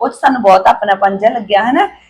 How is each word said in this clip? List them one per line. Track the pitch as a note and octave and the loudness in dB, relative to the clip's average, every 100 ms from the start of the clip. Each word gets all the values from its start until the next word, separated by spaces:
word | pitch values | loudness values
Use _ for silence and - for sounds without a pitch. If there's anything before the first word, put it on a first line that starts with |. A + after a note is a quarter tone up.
ਉਹ | C4 | -8
'ਚ | |
ਸਾਨੂੰ | - C#4 B3+ | -2 -2 0
ਬਹੁਤ | G3 F#3+ F#3+ | 2 4 4
ਆਪਣਾਪਨ | A#3+ G#3 G3 G3 G3 | 0 0 0 0 0
ਜਿਹਾ | A3 | -4
ਲੱਗਿਆ, | B3 G3 G3+ A3+ | -4 -2 -2 0
ਹਨਾ। | D#4 G4 - _ | -2 -2 -6 _